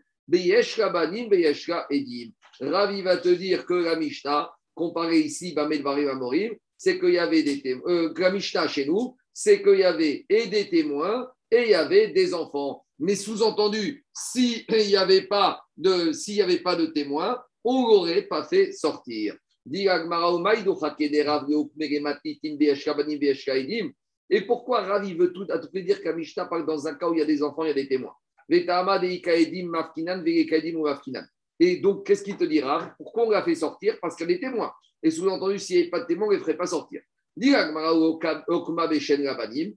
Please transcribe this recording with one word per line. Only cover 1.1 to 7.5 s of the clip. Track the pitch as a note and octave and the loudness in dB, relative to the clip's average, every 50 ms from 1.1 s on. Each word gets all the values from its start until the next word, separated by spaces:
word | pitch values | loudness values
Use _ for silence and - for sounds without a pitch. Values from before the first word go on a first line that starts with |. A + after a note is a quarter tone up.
| G3 A#3 A#3+ G#3 | -2 -6 0 2
Beyesh | G3 F3 E3 D3 C#3+ - - D#3+ E3+ D#3+ - - | 2 4 4 2 0 0 -4 -6 -6 -6 -4 -2
Edim. | C#3+ C3+ - A#2+ A#2+ A#2+ A#2 A2 - _ _ _ - - | -2 -4 -2 -4 -10 -12 -14 -14 -18 _ _ _ -14 -10
Rav, | C3 C#3+ E3+ G3 G3+ G3 G3+ | -6 -2 0 0 0 0 -2
il | G3 | -2
va | F3+ F#3 F3+ | 0 0 0
te | F3 F3 F3+ | 2 4 2
dire | F3+ F3 F#3+ F#3 F3 C#3+ - | 2 2 2 -2 -2 -2 0
que | - | -2
la | F3+ F3+ E3+ E3 E3 | -2 0 0 0 0
Mishnah, | D#3+ D#3 C#3+ - - - C#3+ D3 D3 C#3 - - _ _ _ _ | -2 -2 -4 -6 -6 -4 -2 -2 -2 -2 -4 -10 _ _ _ _
comparée | D3+ E3+ E3+ E3+ E3 E3+ E3 E3 D#3+ | -6 -6 -4 -2 -4 0 2 2 2
ici, | D3+ C#3+ - - F3+ F3 C#3+ | 2 2 -4 -8 -10 -6 -4
Bameh | D3+ D3 D3+ D#3 C#3+ | -2 -2 -2 -2 -2
Dvarim | C3+ C#3+ C#3 D3 D3 C#3 | -2 -2 0 0 0 -2
Amorim, | C3 C3 B2+ B2 C3+ F3 G#3+ A#3 G#3 - _ _ _ | -2 -4 -4 -2 0 0 0 -2 -6 -10 _ _ _
c'est | _ - F#3+ F3+ F3+ | _ -2 -2 0 2
qu'il | F3 F3 F3 | 2 2 2
y | F3 | 2
avait | E3+ D#3 D#3+ D#3+ | 2 2 2 2
des | C#3+ C#3+ | 2 2